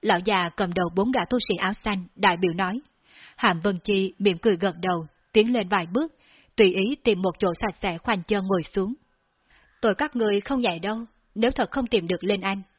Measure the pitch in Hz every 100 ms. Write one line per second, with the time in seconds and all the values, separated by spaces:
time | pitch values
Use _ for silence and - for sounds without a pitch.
0 | 214 180 185 196 175 - 190 175 175 175
1 | 220 262 175 247 - 196 190 208 - 196
2 | 175 - 196 175 185 170 185 226 - _
3 | _ - - - 233 175 190 180 - 196
4 | 190 - 196 175 233 175 196 170 185 175
5 | 160 _ _ 220 220 247 185 196 175 202
6 | 320 _ _ - _ - 202 180 196 285
7 | 247 190 185 - 190 165 214 - 202 165
8 | - 202 165 208 190 190 160 - 190 262
9 | _ _ _ _ _ _ _ _ 226 196
10 | 294 247 220 202 202 269 240 170 190 220
11 | 233 _ _ - 233 262 226 - 240 190
12 | 170 180 185 202 190 196 185